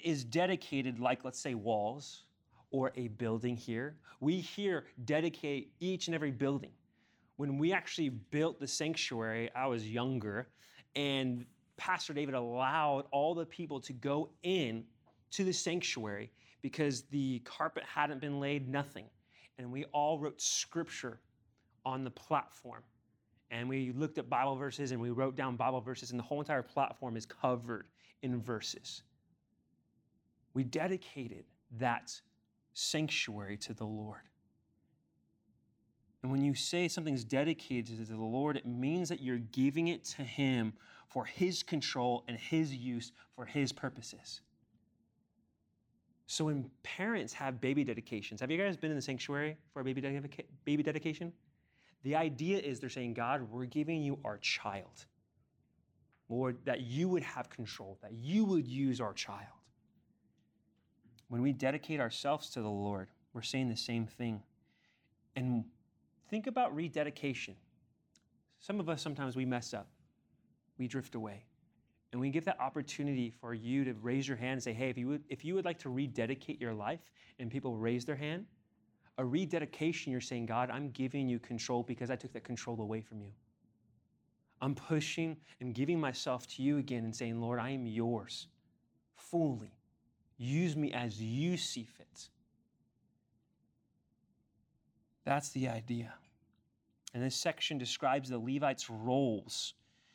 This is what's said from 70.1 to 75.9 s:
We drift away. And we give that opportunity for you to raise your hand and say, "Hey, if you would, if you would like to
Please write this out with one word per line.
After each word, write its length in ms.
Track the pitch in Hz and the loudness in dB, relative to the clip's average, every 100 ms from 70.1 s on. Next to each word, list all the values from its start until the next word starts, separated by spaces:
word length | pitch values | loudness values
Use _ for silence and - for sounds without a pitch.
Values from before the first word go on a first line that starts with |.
| _ _ _ _ _ _ - | _ _ _ _ _ _ -6
We 100 | 127 | -2
drift 260 | 135 123 | -2 -4
away. 300 | 120 110 101 - _ _ _ _ _ _ | -4 -6 -8 -16 _ _ _ _ _ _
And 80 | 123 | -2
we 100 | 135 | 0
give 140 | 151 160 | 2 2
that 120 | - | 0
opportunity 720 | 131 151 143 - 143 131 120 | 0 -2 -4 -2 0 2 0
for 220 | 113 117 | -4 -6
you 320 | 117 117 135 | -4 0 2
to 80 | 131 | 2
raise 320 | 110 117 135 135 | 0 0 0 0
your 100 | 120 | -2
hand 160 | 127 | 0
and 80 | 131 | 0
say, 100 | 117 | -2
"Hey, 160 | 110 131 | 0 0
if 80 | 123 | 0
you 120 | 127 | -2
would, 160 | 147 147 | -2 -4
if 160 | 127 | -6
you 100 | 156 | -2
would 100 | 190 | 0
like 140 | 180 165 | 0 -2
to 100 | 139 | -2